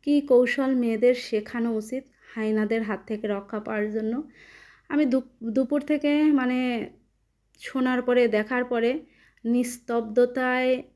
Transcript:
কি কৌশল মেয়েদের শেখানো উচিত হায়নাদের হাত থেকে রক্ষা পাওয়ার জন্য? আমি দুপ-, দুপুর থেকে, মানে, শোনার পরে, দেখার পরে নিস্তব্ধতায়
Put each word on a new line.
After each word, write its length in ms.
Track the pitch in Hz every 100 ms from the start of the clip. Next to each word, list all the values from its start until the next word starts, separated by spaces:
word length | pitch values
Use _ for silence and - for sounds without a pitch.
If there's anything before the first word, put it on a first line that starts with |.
কি 180 | - 294
কৌশল 540 | 285 247 247 - 269
মেয়েদের 400 | 254 240 220 240
শেখানো 600 | 240 - 214 214 240 233 220
উচিত 280 | 220 254 269 _ _
হায়নাদের 480 | - 220 214 214 226
হাত 180 | 214 196 -
থেকে 220 | 214 214
রক্ষা 320 | 202 202 214
পাওয়ার 300 | 220 220 214
জন্য? 320 | 214 220 240 311 - - - - _ _
আমি 180 | 285 294
দুপ-, 440 | 262 247 _ 226
দুপুর 300 | 220 262 294
থেকে, 440 | 285 302 294 294
মানে, 640 | 302 285 247 254 254 240 202 - _ _ _ _ _ _
শোনার 440 | - 262 254 254
পরে, 260 | 247 247 240
দেখার 360 | 208 214 247
পরে 360 | 247 240 233 285 - _ _ _
নিস্তব্ধতায় 1400 | 233 240 247 - - 233 220 214 247 247 254 254 254 254 -